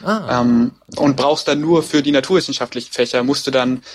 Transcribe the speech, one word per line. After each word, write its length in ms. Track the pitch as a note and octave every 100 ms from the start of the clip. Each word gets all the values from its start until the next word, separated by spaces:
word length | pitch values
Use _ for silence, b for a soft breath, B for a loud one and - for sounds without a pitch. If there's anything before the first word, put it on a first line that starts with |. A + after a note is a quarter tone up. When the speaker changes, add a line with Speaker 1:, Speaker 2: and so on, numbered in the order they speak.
Speaker 1:
Ah. 400 | F#3+ G#3+ C3 B2
Speaker 2:
Ähm, 300 | A#2+ A#2+ A#2+ - - -
und 200 | C#3+ C3+
brauchst 320 | C#3 D#3 -
dann 120 | D3
nur 200 | D#3+ E3
für 200 | D#3 D3+
die 80 | C#3
naturwissenschaftlichen 840 | C#3+ C3 F#3 - C3+ A#2+ B2 -
Fächer, 300 | - A#2+ B2+
musst 240 | B2+ C#3+ C#3
du 40 |
dann, 320 | C3 B2+ B2+ B